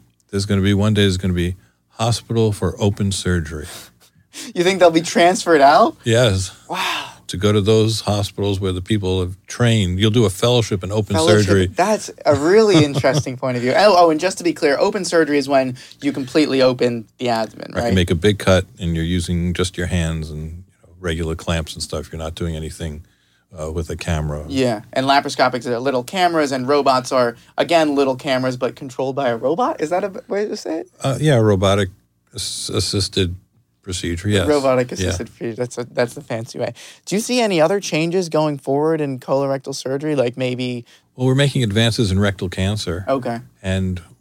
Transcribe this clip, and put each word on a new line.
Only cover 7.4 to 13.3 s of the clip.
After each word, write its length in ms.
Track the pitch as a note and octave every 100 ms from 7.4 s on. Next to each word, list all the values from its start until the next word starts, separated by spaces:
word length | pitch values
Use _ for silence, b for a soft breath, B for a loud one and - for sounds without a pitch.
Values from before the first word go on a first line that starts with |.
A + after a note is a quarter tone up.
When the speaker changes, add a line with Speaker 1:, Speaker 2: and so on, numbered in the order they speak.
| G2+
Speaker 1:
to 80 | G#2+
those 420 | G2 A2 A2 A2
hospitals 600 | - G#2 F#2+ - G2+ G2
where 100 | G2
the 100 | F#2
people 380 | F2+ G#2+ F#2 F#2
have 160 | F2+ F#2+ -
trained. 520 | - A#2+ A2+ F#2 F2+
You'll 120 | A2
do 120 | A2+
a 60 | G#2
fellowship 520 | F2+ A#2+ B2 A2 G2
in 120 | F2+
open 220 | G#2 G#2 G2+
Speaker 2:
Fellowship. 240 | D#3+ G#2+ F#2+
Speaker 1:
surgery. 220 | G2 F#2
Speaker 2:
That's 420 | - F#3+ G#3 - - -
a 100 | C#3+
really 500 | D3 G#3 A3 E3+ D3
Speaker 1:
<laughs> 40 |
Speaker 2:
interesting 460 | C#3+ C#3 C#3+ -